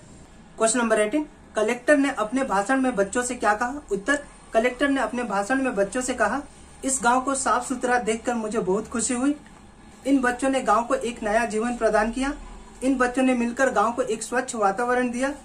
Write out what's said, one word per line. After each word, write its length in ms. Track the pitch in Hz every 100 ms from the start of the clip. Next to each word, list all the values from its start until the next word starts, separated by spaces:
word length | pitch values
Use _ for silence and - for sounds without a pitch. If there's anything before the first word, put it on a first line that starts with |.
| - - - - - -
Question 220 | 220 240
number 200 | 226 214
eighteen, 260 | 208 302 302 - - 220
Collector 420 | 220 240 - 294
ने 120 | 277
अपने 340 | - 214 262
भाषण 380 | 233 190 202 269
में 140 | 254 196
बच्चों 280 | 196 247
से 120 | 254 247
क्या 180 | 214
कहा? 200 | 214 247 294 -
उत्तर, 320 | 196 285 285 - - -
collector 360 | 226 247 247 285
ने 120 | 269
अपने 220 | 220 240
भाषण 320 | 226 196 202 269
में 200 | 262 202
बच्चों 260 | 196 254
से 120 | 254
कहा, 280 | 233 202 269 - - - - 262
"इस 140 | -
गांव 180 | 233 254
को 140 | 262 262
साफ 320 | 240 247 -
सुथरा 320 | 254 247 247
देखकर 340 | 202 226 262
मुझे 260 | 233 214 214
बहुत 280 | 185 202 220
खुशी 260 | 233 240
हुई। 220 | 240 277 294 - - - - - - 262
इन 120 | 277
बच्चों 300 | 240 240 269
ने 120 | 269
गांव 220 | 214 240
को 120 | 233 240
एक 280 | 226 233
नया 220 | 214 220 226
जीवन 320 | 214 240 233
प्रदान 340 | 220 208 226
किया। 220 | 254 277 294 - - - -
इन 120 | 262 254
बच्चों 280 | 247 269
ने 100 | 262
मिलकर 360 | 240 233 233 262
गांव 220 | - 226
को 100 | 226
एक 220 | 240 220
स्वच्छ 320 | - 247 247 233
वातावरण 540 | 196 196 240 247 247
दिया, 240 | 240 269 294